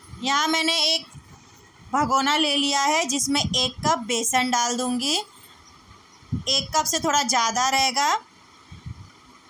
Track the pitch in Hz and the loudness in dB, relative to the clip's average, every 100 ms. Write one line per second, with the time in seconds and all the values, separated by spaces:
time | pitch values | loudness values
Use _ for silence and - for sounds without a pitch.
0 | - - 254 277 294 320 320 330 311 320 | -18 -10 -2 0 2 0 0 2 2 0
1 | 320 - - - - - - - - 269 | -4 -20 -20 -20 -20 -20 -20 -20 -6 -2
2 | 294 269 269 302 302 285 277 277 277 311 | 2 2 2 2 2 0 0 2 2 2
3 | 330 277 269 277 - 254 254 - 302 320 | 0 -2 0 0 0 0 -2 -2 0 0
4 | 220 233 233 254 254 240 240 240 254 247 | 0 -2 0 0 2 0 0 -2 -2 -2
5 | 269 330 415 - - - - - - - | -2 -2 -4 -14 -20 -20 -20 -20 -20 -20
6 | - - - - - 269 - 311 311 330 | -20 -20 -8 -6 0 -2 0 -2 0 0
7 | 330 285 262 262 226 220 262 269 269 254 | 0 0 2 2 2 2 2 2 2 2
8 | 285 415 - - - - - - - - | 2 0 -4 -20 -20 -20 -20 -16 -14 -14
9 | - - - - - | -16 -20 -20 -18 0